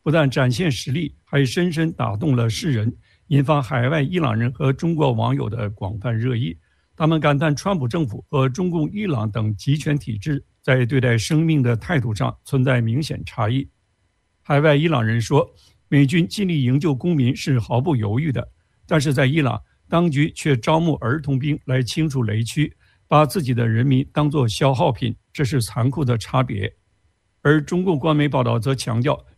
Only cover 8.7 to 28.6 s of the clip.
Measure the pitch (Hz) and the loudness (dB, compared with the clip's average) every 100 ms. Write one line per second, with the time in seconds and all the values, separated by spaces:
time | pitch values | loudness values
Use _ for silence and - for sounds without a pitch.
8.7 | 170 151 202 208 131 107 110 107 104 - | -2 -2 -4 -4 -2 -2 -2 -4 -2 -2
9.7 | 151 151 147 - 107 123 143 - _ - | -2 0 -4 -4 -8 -4 -6 -6 _ 0
10.7 | 131 120 135 123 117 - 156 160 156 120 | 2 2 2 2 2 2 2 2 2 2
11.7 | 113 - 165 113 104 123 - - 139 131 | 0 -2 -2 -2 -2 -4 -6 -4 0 2
12.7 | 123 113 120 156 95 82 - 110 127 - | 2 0 -2 -4 -8 -10 -4 -2 -2 -4
13.7 | _ _ _ _ _ _ _ - 147 156 | _ _ _ _ _ _ _ 0 2 4
14.7 | 143 165 151 110 117 113 143 170 - _ | 4 4 2 0 0 2 2 2 -4 _
15.7 | _ - 143 139 175 180 - 190 160 123 | _ 0 4 4 2 0 -2 -2 0 2
16.7 | 135 160 131 175 160 123 - - 131 107 | 2 0 0 0 2 2 0 0 -2 0
17.7 | 117 156 135 104 110 160 123 - _ _ | -2 0 0 0 -2 -2 -4 -6 _ _
18.7 | _ - 160 147 135 131 160 135 107 - | _ -2 0 2 2 2 2 0 -2 -10
19.7 | _ - 165 175 139 160 - 156 131 110 | _ -2 0 2 2 0 0 0 0 2
20.7 | 160 170 143 117 151 143 131 147 143 - | 2 2 -2 -2 -4 -2 -2 -2 -4 -2
21.7 | 127 123 - 156 135 110 107 113 - 151 | -2 -2 -2 -2 0 -2 -2 -2 -2 -4
22.7 | - _ _ - 151 151 202 131 120 117 | -4 _ _ 2 4 4 2 -2 0 0
23.7 | 110 131 131 139 - 147 147 117 - 139 | 2 2 2 0 0 0 2 0 2 0
24.7 | 139 165 117 123 104 _ - 139 135 104 | 2 0 0 -4 -8 _ -4 -2 0 -2
25.7 | - 120 151 135 117 - 127 131 104 101 | -2 -2 0 -2 -2 -2 -2 -2 -4 -6
26.7 | - _ _ _ _ _ _ 147 156 143 | -8 _ _ _ _ _ _ 2 2 2
27.7 | 180 185 156 156 151 147 135 117 117 | 0 0 0 2 2 2 2 0 0